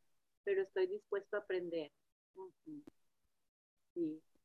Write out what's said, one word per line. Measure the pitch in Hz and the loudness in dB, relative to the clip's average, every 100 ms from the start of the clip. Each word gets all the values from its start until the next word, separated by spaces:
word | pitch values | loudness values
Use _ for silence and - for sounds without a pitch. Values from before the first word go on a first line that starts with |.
| _ _ _ _ | _ _ _ _
pero | - 196 | 2 2
estoy | 190 190 185 | 2 2 2
dispuesto | 208 - 196 - 208 | 0 -2 -2 0 -2
a | |
aprender. | - 185 175 165 147 _ _ _ _ - | 0 0 0 -2 -4 _ _ _ _ -14
Ujú. | 370 - 320 302 - _ _ _ _ _ _ _ _ _ _ | -14 -14 -12 -12 -12 _ _ _ _ _ _ _ _ _ _
Sí. | 349 320 - _ _ | -2 -2 -4 _ _